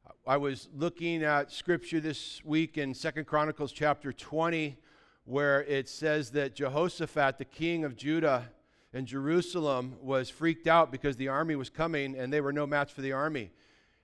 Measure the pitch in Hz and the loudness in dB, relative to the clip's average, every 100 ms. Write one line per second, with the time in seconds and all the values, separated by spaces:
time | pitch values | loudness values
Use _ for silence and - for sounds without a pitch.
0 | - - - 139 143 131 - 139 165 165 | -20 -10 0 2 2 -4 -8 -4 -4 -2
1 | 170 165 151 147 143 - - 170 175 160 | -4 0 2 2 0 -6 -2 -2 0 -2
2 | 156 147 - - 156 156 160 156 139 127 | -2 -6 -10 -12 -2 0 0 -2 -4 -4
3 | 160 151 143 151 151 147 143 - 147 143 | -4 -4 0 0 0 -2 -6 0 0 0
4 | 139 120 - 156 165 165 151 131 _ _ | -4 -10 -6 0 0 0 -2 -6 _ _
5 | _ _ - 135 143 139 143 139 131 - | _ _ -4 2 4 4 4 -2 -2 -2
6 | 156 151 123 143 139 113 135 143 175 - | 0 2 0 -2 -2 -2 -2 0 0 -2
7 | 156 156 139 131 135 - 160 170 151 113 | -4 2 2 0 -10 -4 -2 -2 -4 -4
8 | 135 160 156 127 120 - _ _ _ 127 | -2 2 2 2 -2 -16 _ _ _ -8
9 | 127 135 139 170 175 180 147 131 127 123 | -6 -4 2 2 2 -2 0 0 -2 -8
10 | 131 135 127 - 165 165 165 165 156 131 | -2 0 0 -2 -2 0 6 6 6 2
11 | 143 123 135 135 165 143 123 - 165 151 | -2 -2 -2 0 0 -2 -4 -4 -2 0
12 | 135 131 127 151 139 143 143 147 139 - | -2 -4 -2 0 0 0 0 0 -2 -4
13 | 135 135 151 143 98 _ _ _ _ _ | -4 0 0 -2 -8 _ _ _ _ _